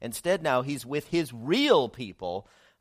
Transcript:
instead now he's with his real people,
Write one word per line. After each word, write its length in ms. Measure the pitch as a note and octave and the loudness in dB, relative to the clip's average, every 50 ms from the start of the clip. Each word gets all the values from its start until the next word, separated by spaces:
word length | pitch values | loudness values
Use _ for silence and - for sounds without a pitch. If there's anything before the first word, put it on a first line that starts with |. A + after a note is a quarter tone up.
instead 400 | - A#2+ A2 - - F3 F#3+ F3+ | -10 -10 -10 -4 -2 0 0 0
now 200 | D#3+ D3+ B2+ B2+ | 2 2 2 2
he's 240 | C3 C#3 C#3+ B2+ A2+ | 0 -2 -6 -6 -6
with 220 | B2 C#3+ D3+ - - | -6 -6 -6 -4 -2
his 220 | E3+ E3+ D#3+ B2+ | -2 -2 -2 -2
real 560 | A#2+ A2+ A#2 C#3+ F#3+ C4 C#4+ D4 G#3+ D3+ B2+ | -6 -10 -2 0 2 2 6 6 6 6 4
people, 600 | G#2+ - - B2 G2 F2 - F#2+ F2 F2 G2 - - _ _ _ _ _ _ | 2 -4 -10 -12 -12 -10 -8 -8 -6 -6 -6 -8 -12 _ _ _ _ _ _